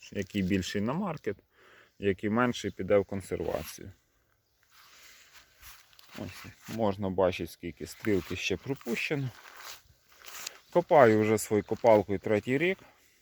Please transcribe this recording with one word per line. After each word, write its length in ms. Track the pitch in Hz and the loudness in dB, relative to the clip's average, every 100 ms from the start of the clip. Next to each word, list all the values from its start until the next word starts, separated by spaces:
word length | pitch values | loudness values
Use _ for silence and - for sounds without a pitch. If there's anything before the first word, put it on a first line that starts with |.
| - | -14
який 300 | 101 98 104 | -10 -6 -2
більший 380 | 92 98 90 104 | 0 0 -2 -4
на 120 | 107 | -4
маркет, 440 | 156 208 147 - 98 _ _ - - _ - | -4 -6 -8 -8 -10 _ _ -20 -20 _ -6
який 320 | 101 92 104 | -4 -2 -2
менший 400 | 110 123 - 101 | 0 0 -2 -6
піде 280 | - 92 101 | -6 2 2
в 60 | |
консервацію. 880 | 95 98 - 87 82 - 78 - - - _ _ _ _ _ _ _ _ - - - - - - - _ - - _ - - - | 2 -4 -6 -6 -4 -6 -8 -14 -18 -20 _ _ _ _ _ _ _ _ -20 -20 -20 -20 -20 -20 -20 _ -20 -20 _ -20 -20 -14
Ось, 280 | 98 - 98 - - 113 | -12 -12 -18 -18 -10 -2
можна 340 | 107 98 95 | 0 0 -2
бачити, 420 | 92 92 92 85 | 2 2 2 -6
скільки 340 | - 87 - 76 | -10 -14 -12 -14
стрілки 500 | - 110 98 - 85 | -8 -2 -2 -2 -6
ще 200 | - 92 | -4 -6
пропущено. 720 | 127 135 - 226 - 147 131 - - - - - _ _ _ - - - - - - | -6 -10 -6 -6 -4 -4 -6 -10 -18 -20 -18 -18 _ _ _ -20 -20 -16 -14 -16 -4
Копаю 480 | 175 170 160 120 107 | -2 4 8 8 8
вже 180 | 107 110 | 4 2
свою 240 | - 107 | 2 0
копалкою 560 | - 110 120 107 98 95 | 0 2 6 6 6 -2
третій 400 | 104 104 120 135 | 0 0 0 -2
рік. 200 | 175 190 - _ _ _ | -2 -4 -10 _ _ _